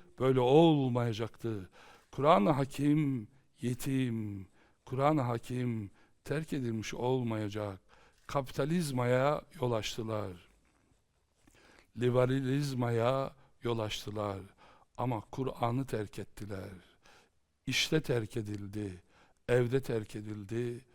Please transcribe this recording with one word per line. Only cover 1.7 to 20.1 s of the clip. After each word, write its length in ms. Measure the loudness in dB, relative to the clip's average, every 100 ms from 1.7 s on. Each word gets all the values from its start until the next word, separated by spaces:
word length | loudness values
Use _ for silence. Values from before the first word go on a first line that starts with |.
| -18 -20 -20 _
Kur'an-ı 380 | 0 4 6 6
Hakim 800 | 2 0 0 2 4 2 -2 -6 -16 _ -6
yetim, 840 | -4 -4 -2 0 0 -2 -4 -8 -12 _ _ _
Kur'an-ı 360 | -8 0 4 4
Hakim 680 | 2 -2 -4 -4 -2 -2 -6 -12 _ _
terk 280 | -6 -4 -4
edilmiş 420 | -4 -2 -4 -4
olmayacak. 840 | -2 0 0 0 -2 -4 -4 -6 -8 _ -20 -20 _ -6
Kapitalizmaya 1160 | -4 -2 -2 0 0 0 0 2 4 2 0 -4 -4
yol 120 | -2
açtılar. 580 | -2 -4 -6 -4 -4 -6 -10 -18 _ _ _ _ _ _ _ _ _ -20 -20 -20 -20 -18 -2
Liberalizmaya 1300 | 2 4 4 2 0 0 -2 -2 0 2 2 2 -2 -8 -20 _
yol 160 | -4 -2
açtılar. 600 | -2 -6 -8 -4 -4 -4 -10 -20 -20 -20 _ -6
Ama 240 | -4 -4
Kur'an'ı 640 | -6 -6 -6 -2 -2 -2 -2
terk 320 | -4 -6 -10
ettiler. 520 | -12 -12 -10 -10 -10 -14 -20 _ -20 -20 _ _ _ _ -4
İşte 340 | -2 2 0
terk 360 | 2 -2 -2 -4
edildi, 640 | -6 -6 -8 -6 -8 -8 -18 _ _ _ 2
evde 340 | 2 4 0
terk 340 | 0 -4 -4